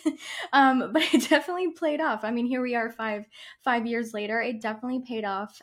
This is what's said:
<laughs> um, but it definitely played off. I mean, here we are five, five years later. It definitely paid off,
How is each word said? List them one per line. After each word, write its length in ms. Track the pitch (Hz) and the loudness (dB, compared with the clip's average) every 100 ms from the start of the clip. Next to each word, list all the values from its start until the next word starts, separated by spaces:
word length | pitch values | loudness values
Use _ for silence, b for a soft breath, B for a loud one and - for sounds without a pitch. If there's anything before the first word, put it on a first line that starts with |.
<laughs> 480 | 320 269 - - 381 | -4 -4 -8 -10 2
um, 380 | 277 269 254 180 | 6 6 6 2
but 120 | 285 311 | 2 4
it 160 | 311 - | 4 4
definitely 420 | 302 311 359 370 | 2 2 -2 -2
played 300 | 320 320 294 | 0 0 0
off. 220 | 320 214 | 0 -2
I 80 | 214 | -2
mean, 160 | 240 240 | -2 -2
here 160 | 254 | -2
we 120 | 247 240 | 0 0
are 160 | 226 | -2
five, 340 | 233 220 208 214 B B B | -4 -6 -6 -8 B B B
five 220 | 269 240 233 | 0 0 0
years 280 | 233 226 | -2 -4
later. 280 | 220 208 226 | -4 -4 -2
It 180 | 226 226 | -2 -4
definitely 440 | 220 220 247 254 254 | -6 -6 -6 -6 -4
paid 180 | 226 208 | -6 -4
off, 360 | 196 208 - | -4 -6 -12